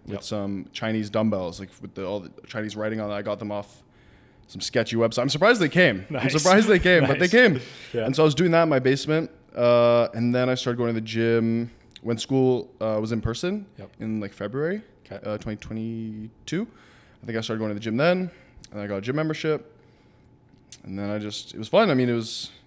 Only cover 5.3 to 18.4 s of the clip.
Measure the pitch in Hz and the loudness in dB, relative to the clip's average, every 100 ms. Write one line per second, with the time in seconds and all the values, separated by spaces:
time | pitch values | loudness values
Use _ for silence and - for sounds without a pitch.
5.3 | 143 202 240 156 175 170 95 95 135 131 | 4 4 4 2 4 4 2 -4 -4 0
6.3 | 151 175 196 208 190 180 175 135 135 180 | 2 6 6 6 4 6 6 4 2 4
7.3 | 226 240 131 - - - 120 113 135 156 | 6 6 4 -4 -18 -8 -4 0 4 4
8.3 | 139 180 165 165 135 127 139 143 156 160 | 4 4 4 4 4 2 2 0 -2 -2
9.3 | - _ - 120 120 120 120 117 113 120 | -10 _ 0 4 6 6 4 2 0 0
10.3 | 123 127 127 131 120 117 113 110 113 117 | 2 0 0 -2 -2 -2 -2 -4 0 2
11.3 | 117 113 117 117 - - - 113 117 - | 2 2 0 -4 -10 -20 -12 -6 -6 0
12.3 | 131 131 123 - - 110 107 110 117 113 | 2 4 2 -2 -6 -4 -2 -2 -4 -4
13.3 | 117 180 208 196 - 98 - 110 110 101 | -4 -4 -6 -10 -20 -20 -10 -6 -6 -6
14.3 | - 101 131 156 214 - _ - - - | -8 -8 -4 -4 -6 -10 _ -18 -12 -8
15.3 | 107 113 107 - 110 113 113 113 107 110 | -8 -8 -10 -10 -8 -8 -8 -10 -12 -14
16.3 | - - 165 233 - - - _ _ 113 | -16 -8 -6 -6 -12 -20 -20 _ _ -8
17.3 | 113 110 110 107 104 113 117 160 185 180 | -6 -4 -4 -4 -6 -4 0 2 0 -2
18.3 | - | -12